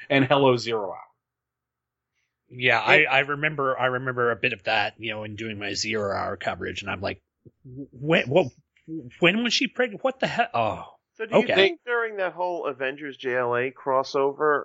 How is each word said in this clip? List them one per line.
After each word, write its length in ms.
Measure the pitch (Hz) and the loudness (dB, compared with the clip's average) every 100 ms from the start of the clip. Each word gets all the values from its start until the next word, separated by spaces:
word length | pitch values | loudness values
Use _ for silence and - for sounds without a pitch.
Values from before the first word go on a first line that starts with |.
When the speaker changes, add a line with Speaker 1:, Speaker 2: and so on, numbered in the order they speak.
| - | 0
Speaker 1:
and 160 | 139 | 2
hello, 320 | 135 143 135 123 | 4 6 6 4
Zero 320 | 113 113 95 | 0 -4 -4
Hour. 80 | 82 - _ _ _ _ _ _ _ _ _ _ _ _ _ _ | -10 -16 _ _ _ _ _ _ _ _ _ _ _ _ _ _
Speaker 2:
Yeah, 320 | 123 127 117 110 | -2 2 4 6
Speaker 1:
It 160 | 151 147 | 4 6
Speaker 2:
I, 120 | 135 | 2
I 0 | |
remember, 600 | 143 143 151 147 135 127 | 0 -2 -4 -2 -2 0
I 80 | 127 | 0
remember 440 | 127 131 123 120 | 0 -4 -2 0
a 60 | 113 | 0
bit 180 | 127 | -2
of 100 | 104 | -2
that, 300 | 113 110 104 - | -2 0 0 -4
you 140 | 113 | -10
know, 140 | 107 | -8
in 120 | 107 104 | -10 -10
doing 220 | 113 101 | -10 -8
my 160 | 101 | -6
Zero 420 | 95 110 110 101 95 | -6 -4 -2 -2 -2
Hour 220 | 95 101 | -4 -6
coverage, 420 | - 87 95 92 | -6 -6 -8 -8
and 100 | 101 | -8
I'm 120 | 101 | -6
like, 180 | 101 95 _ _ - _ 131 127 139 | -6 -8 _ _ -20 _ -18 -16 -16
"When, 340 | 123 143 175 123 | -8 0 0 2
what, 160 | 160 143 - _ _ - 160 120 - | 2 2 -4 _ _ -14 -14 -12 2
when 240 | 165 208 | 2 4
was 80 | 240 | 0
she 140 | - 262 | -2 -2
pregnant? 360 | - 247 190 | -2 -2 -2
What 180 | 262 - | -4 -2
the 60 | 180 | -2
hell?" 220 | 139 233 | -2 -2
Oh, 300 | 117 110 90 - - _ - | 0 0 -2 -10 -20 _ -12
Speaker 3:
So 80 | 220 | 2
do 100 | 220 | 4
you 80 | |
Speaker 2:
okay. 100 | - | 4
Speaker 3:
think 260 | 185 196 320 | 4 4 2
during 320 | 247 240 226 202 | -4 -2 -2 -4
that 160 | 185 | -4
whole 320 | 160 180 175 | -2 -4 -4
Avengers 540 | 143 127 135 143 151 123 | -4 -4 -6 -6 -10 -6
J 180 | 131 123 | -2 0
L 180 | 120 | 0
A 160 | 120 131 | 0 -2
crossover, 920 | - 139 131 131 143 139 139 151 143 | -4 0 0 0 0 0 2 2 2